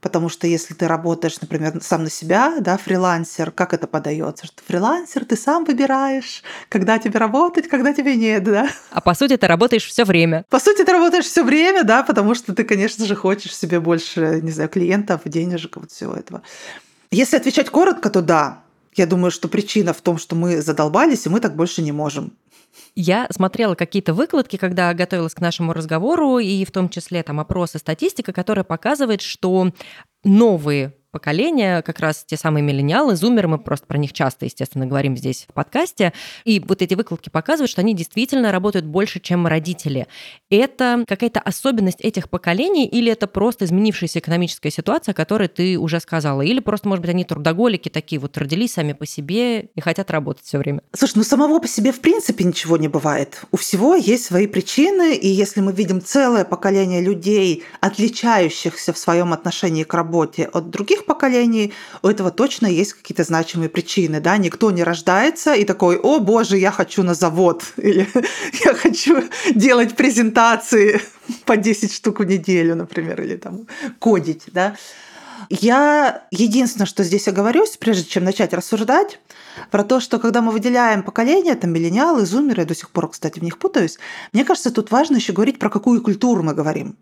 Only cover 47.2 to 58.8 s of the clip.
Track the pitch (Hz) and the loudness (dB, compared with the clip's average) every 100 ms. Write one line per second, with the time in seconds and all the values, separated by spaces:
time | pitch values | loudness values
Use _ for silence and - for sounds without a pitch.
47.2 | 180 151 147 165 240 190 165 156 - 156 | -4 -2 -2 2 0 0 -4 -8 -6 -8
48.2 | 139 - 143 160 240 - 151 143 151 - | -6 -6 -4 -2 -2 -2 -4 -4 -10 -10
49.2 | 143 202 240 226 - - 170 165 196 160 | -4 -2 -2 -4 -6 -6 -4 -4 -4 -4
50.2 | 147 147 - 143 139 143 _ - - 214 | -4 -8 -6 -4 -2 -6 _ -2 0 2
51.2 | 214 277 294 320 339 - 220 254 320 427 | 2 2 4 2 0 0 0 2 2 2
52.2 | - - 180 160 156 165 151 147 151 143 | 0 0 0 -2 0 0 2 0 0 -2
53.2 | 139 - - - - 190 247 359 196 240 | -4 -10 -6 -4 -2 0 4 4 4 0
54.2 | - 180 208 185 - - 320 392 339 262 | 2 0 0 -2 -2 2 2 4 2 2
55.2 | 196 190 196 - 196 185 185 185 180 277 | 0 2 0 0 -2 0 0 -2 0 2
56.2 | 262 233 180 180 196 196 190 180 180 185 | 4 2 0 -2 0 2 2 0 0 -2
57.2 | 175 208 190 156 - - 190 196 226 - | 2 2 2 0 -6 -4 -4 0 -2 0
58.2 | 233 220 165 - 170 - | 0 2 2 0 -6 -6